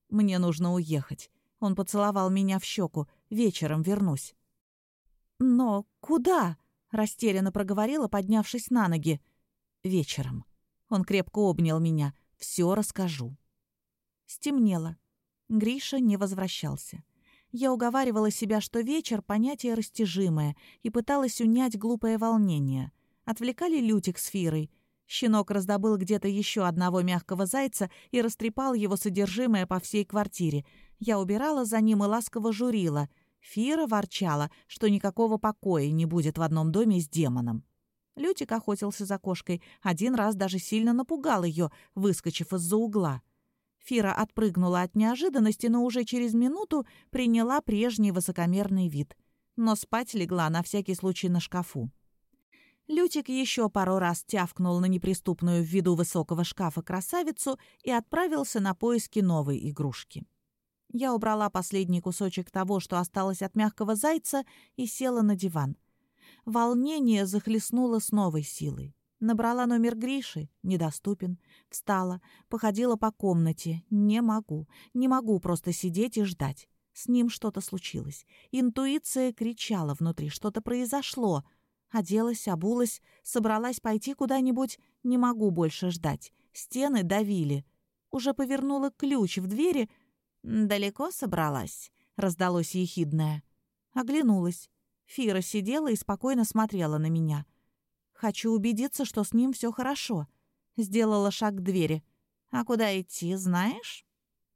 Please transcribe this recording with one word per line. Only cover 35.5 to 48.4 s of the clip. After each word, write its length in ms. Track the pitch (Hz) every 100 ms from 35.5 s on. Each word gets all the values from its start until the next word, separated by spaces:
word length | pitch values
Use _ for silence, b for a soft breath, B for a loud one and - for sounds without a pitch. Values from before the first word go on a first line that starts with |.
| 208 196 165 143
не 160 | 160 165
будет 320 | 170 156 156
в 40 |
одном 300 | 165 160 160
доме 280 | 180 208 185
с 80 | 156
демоном. 560 | 160 147 123 120 117 - _ _ _ _ -
Лютик 340 | 320 381 262
охотился 540 | 226 214 202 208 -
за 140 | 196 196
кошкой, 440 | 196 175 - 175 B B
один 320 | 196 165 233
раз 200 | 254 208
даже 240 | 202 190 185
сильно 340 | - 214 233
напугал 520 | 240 254 320 302 214
ее, 260 | 175 156 160 B B
выскочив 580 | - 202 180 170 - 170
из-за 240 | 185 170 214
угла. 460 | 226 208 170 127 - _ _ _ _ _
Фира 340 | - 240 202
отпрыгнула 720 | - 214 - 214 175 180 180
от 140 | 180 214
неожиданности, 720 | 220 247 349 269 214 220 240
но 160 | 240
уже 200 | 247 240
через 300 | 226 247 240
минуту 520 | 226 254 339 427 302 240 B B
приняла 500 | - 247 226 233 285
прежний 500 | - 208 240 220 208
высокомерный 800 | 185 180 180